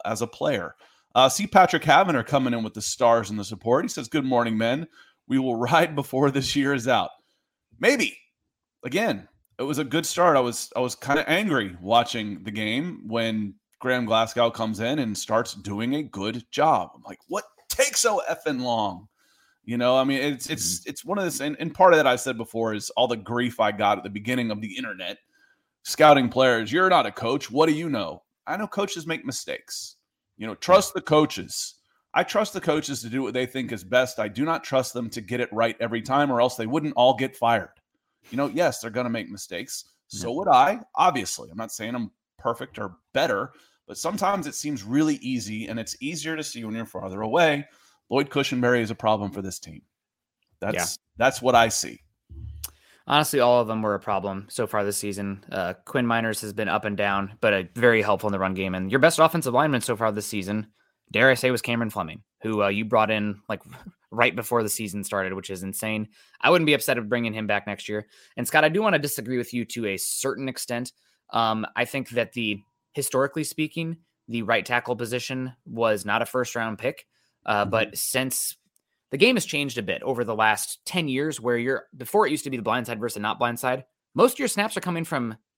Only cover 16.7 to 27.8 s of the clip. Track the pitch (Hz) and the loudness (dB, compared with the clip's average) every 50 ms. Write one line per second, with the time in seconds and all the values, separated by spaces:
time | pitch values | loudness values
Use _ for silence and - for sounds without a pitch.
16.7 | 147 104 87 78 - 65 - 101 92 - _ - 170 202 - - _ _ _ - | 4 4 2 -2 -10 -18 -20 -20 -20 -20 _ -8 -6 -6 -6 -8 _ _ _ -8
17.7 | - - 269 285 - - - 240 214 185 - - 165 165 - 156 143 123 127 123 | -2 0 0 0 2 2 2 2 2 0 -2 -4 -6 -4 -4 -4 -4 -2 -2 -2
18.7 | 117 113 107 101 92 87 101 - _ _ _ _ _ _ _ _ _ _ _ - | -2 0 -2 -2 -4 -8 -14 -20 _ _ _ _ _ _ _ _ _ _ _ -6
19.7 | 120 120 123 123 127 131 131 135 139 135 135 147 143 123 - - 160 131 - 82 | -2 0 2 4 4 4 4 4 2 0 0 -2 -2 -4 -6 -8 -6 -4 -4 -4
20.7 | - - - - 139 - - - 185 202 190 175 - - 135 151 151 - 160 165 | -4 -6 -8 -10 -12 -12 -8 -4 -4 -2 -2 -2 -4 -4 -4 -6 -4 -4 -6 -6
21.7 | 147 - 180 185 170 156 147 135 123 120 - 135 123 113 117 - - 113 113 110 | 0 4 6 8 8 8 8 6 4 4 0 -4 -4 -4 -8 -6 -4 -2 -2 -2
22.7 | 107 104 - - - - 123 120 120 113 98 98 117 120 123 120 117 - 110 104 | -2 -4 -6 -6 0 0 2 2 0 -2 -4 -4 -2 -2 -2 -2 0 2 0 0
23.7 | 104 101 107 101 104 95 - 98 101 104 101 117 127 127 120 113 107 104 110 107 | 2 2 2 2 2 2 -2 -6 -10 -8 -6 -4 -2 -2 -2 -2 -4 -6 -8 -8
24.7 | 95 120 127 117 101 90 92 87 104 - _ _ _ _ _ _ _ _ _ _ | -10 -10 -10 -10 -10 -10 -10 -10 -10 -12 _ _ _ _ _ _ _ _ _ _
25.7 | _ _ _ - - - 151 151 147 139 127 120 - 131 131 127 123 113 113 101 | _ _ _ -10 2 6 8 10 10 8 6 4 4 4 4 6 4 4 2 0
26.7 | 123 170 185 185 180 165 127 104 101 - 123 117 131 147 - - 107 139 156 160 | 2 2 4 6 6 4 4 2 -2 -4 -4 -2 -2 -2 -4 -4 0 2 4 4
27.7 | 151 151 | 2 0